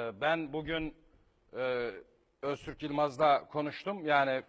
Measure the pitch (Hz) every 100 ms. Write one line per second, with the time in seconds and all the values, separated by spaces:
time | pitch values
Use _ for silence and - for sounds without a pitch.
0 | 117 98 147 165 151 156 151 165 156 -
1 | _ _ _ _ _ 113 127 123 120 95
2 | - _ _ _ 139 139 - 139 151 143
3 | 147 127 151 139 - 151 147 - 185 202
4 | 151 143 135 131